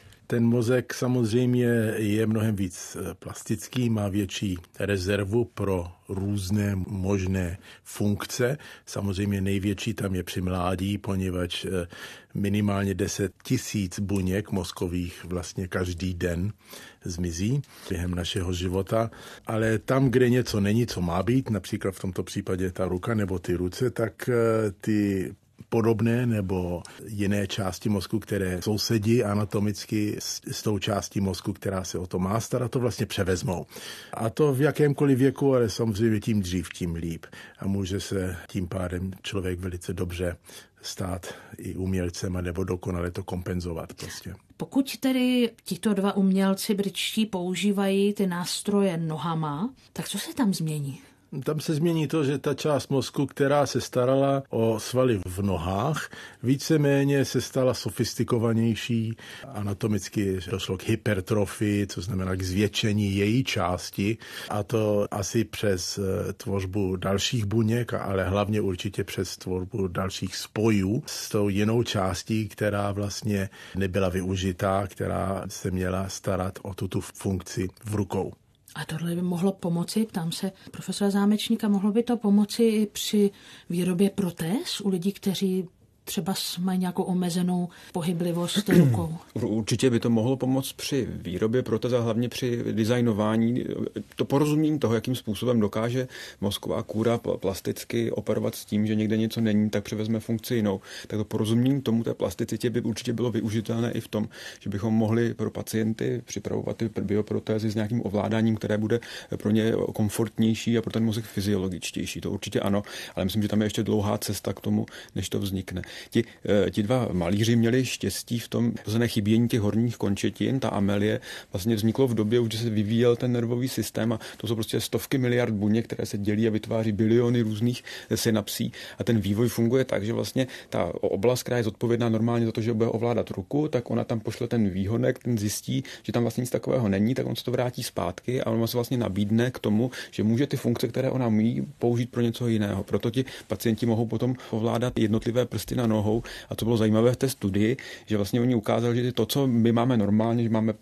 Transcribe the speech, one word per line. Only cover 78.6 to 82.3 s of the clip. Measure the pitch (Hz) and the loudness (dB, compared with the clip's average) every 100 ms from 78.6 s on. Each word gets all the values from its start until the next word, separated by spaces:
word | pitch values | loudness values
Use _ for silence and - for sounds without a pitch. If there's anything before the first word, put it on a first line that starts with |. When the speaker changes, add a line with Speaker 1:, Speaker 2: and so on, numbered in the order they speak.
| - - | -14 -12
Speaker 2:
A | 151 | -8
tohle | 156 170 170 | -6 -4 -2
by | |
mohlo | 180 175 196 | -2 0 0
pomoci, | 196 180 170 170 214 220 | 0 -2 0 0 0 -2
ptám | 190 165 | -2 -4
se | - 190 190 - | -2 -4 -6 -14
profesora | - 175 190 202 | -10 -8 0 2
Zámečníka, | 202 202 208 - 226 214 | 4 4 4 2 0 2
mohlo | 202 208 | 2 4
by | 208 | 2
to | 233 240 | 2 2
pomoci | 208 | 4